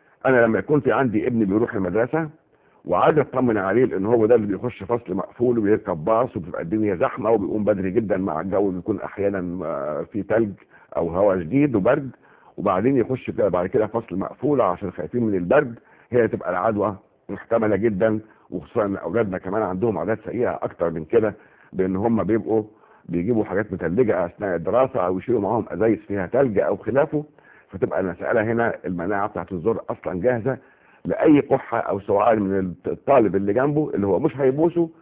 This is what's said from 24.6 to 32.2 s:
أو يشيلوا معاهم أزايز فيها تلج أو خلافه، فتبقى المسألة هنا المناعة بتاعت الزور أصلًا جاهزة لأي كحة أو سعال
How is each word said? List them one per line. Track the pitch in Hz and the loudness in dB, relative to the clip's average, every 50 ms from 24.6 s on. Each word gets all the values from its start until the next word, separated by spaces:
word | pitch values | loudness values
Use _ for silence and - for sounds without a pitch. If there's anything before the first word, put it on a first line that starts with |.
| 80 - 113 123 135 131 - 113 | -2 0 0 2 2 0 0 -2
أو | 87 90 95 92 | -2 -2 -2 -2
يشيلوا | - - 120 107 | -2 -2 -2 0
معاهم | 98 95 120 113 - - | 0 0 -2 -2 -2 -4
أزايز | - 87 110 113 104 104 | -2 0 0 0 0 0
فيها | - - 101 101 92 | -4 -6 -6 -6 -4
تلج | - - 131 139 123 98 98 | 0 0 2 2 2 2 0
أو | 71 87 101 | 0 0 -2
خلافه، | 92 - - 117 139 156 151 156 147 147 - _ _ _ - - - _ _ | -4 -4 -2 0 0 0 0 -2 -4 -6 -8 _ _ _ -20 -20 -20 _ _
فتبقى | - 92 - - - 87 | -6 -4 -4 -2 0 -2
المسألة | 98 90 82 - 85 73 117 113 104 113 | -2 -2 -4 -4 -2 0 0 2 2 0
هنا | 113 117 117 107 - - - | 0 0 0 -2 -2 -4 -6
المناعة | 92 92 85 85 98 104 98 101 104 | -6 -6 -4 -4 -2 -2 -2 -2 -4
بتاعت | - 87 85 - | -4 -8 -8 -8
الزور | 95 85 80 110 113 - - - | -6 -4 -2 -2 -2 -2 -4 -8
أصلًا | 117 - - 78 92 87 | -8 -8 -8 -6 -4 -2
جاهزة | 90 123 127 113 101 135 123 - - _ _ _ _ _ _ _ - | 0 0 0 0 -2 -4 -4 -6 -8 _ _ _ _ _ _ _ -6
لأي | 85 - - 131 160 147 143 | -4 -2 2 4 6 6 6
كحة | - - 131 131 - - 117 117 | 4 4 0 0 0 -2 -4 -2
أو | - - 95 98 | -2 -2 -4 -2
سعال | - - 98 101 | 0 0 2 4